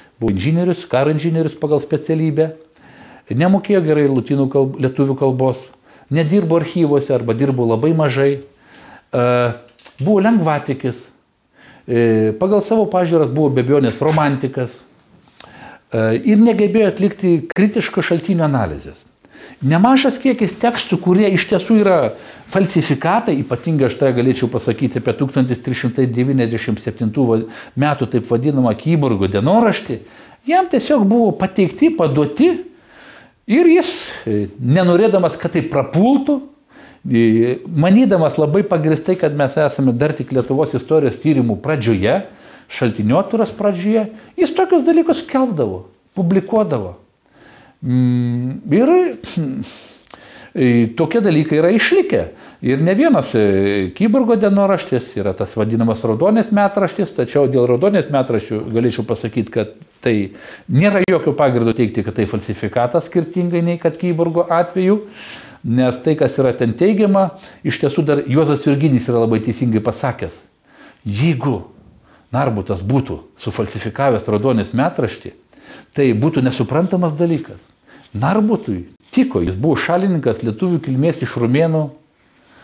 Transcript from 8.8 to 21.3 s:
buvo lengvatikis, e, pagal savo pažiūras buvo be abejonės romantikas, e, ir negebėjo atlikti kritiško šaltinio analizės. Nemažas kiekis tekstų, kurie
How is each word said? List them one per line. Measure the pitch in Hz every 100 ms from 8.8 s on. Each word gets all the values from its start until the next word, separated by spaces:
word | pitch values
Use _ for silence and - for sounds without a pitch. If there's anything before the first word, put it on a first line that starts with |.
| - - _ 135 123 123 120 110 - _ - -
buvo | 147 208
lengvatikis, | 208 233 160 147 143 131 127 117 - _ _ _ _ _ - - -
e, | 117 117 110 110 110
pagal | 190 208
savo | 202 220 196
pažiūras | 185 170 165 139
buvo | 139 147
be | 127
abejonės | 123 143 123 -
romantikas, | 156 156 147 131 131 131 123 - - _ _ _ _ - - - - - _
e, | 113 110 117
ir | - 208
negebėjo | 233 202 208 220 202
atlikti | - 196 - 185 165 165
kritiško | - 208 214 - -
šaltinio | - 170 - 170
analizės. | 156 135 92 73 67 - _ _ _ - - -
Nemažas | 131 165 226 262 269 262
kiekis | 269 247 185 -
tekstų, | 233 240 - 170
kurie | 175 180 208